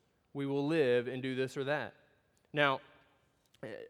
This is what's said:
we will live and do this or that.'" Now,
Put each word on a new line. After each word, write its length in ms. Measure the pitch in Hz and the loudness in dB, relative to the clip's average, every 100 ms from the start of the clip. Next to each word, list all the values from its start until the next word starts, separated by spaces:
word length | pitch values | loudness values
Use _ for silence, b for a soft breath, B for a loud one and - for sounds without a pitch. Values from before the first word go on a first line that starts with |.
| _ _ _ | _ _ _
we 140 | 143 139 | -6 -2
will 200 | 139 143 | 0 2
live 420 | 165 127 120 123 | 4 4 4 2
and 140 | 127 | -4
do 120 | 131 | -4
this 220 | 127 131 151 | -2 -4 -4
or 80 | |
that.'" 300 | 135 151 110 - _ _ _ _ _ | -4 -4 -6 -12 _ _ _ _ _
Now, 280 | 147 143 135 - - _ _ _ _ _ - 117 101 | 2 2 2 -6 -20 _ _ _ _ _ -16 -14 -14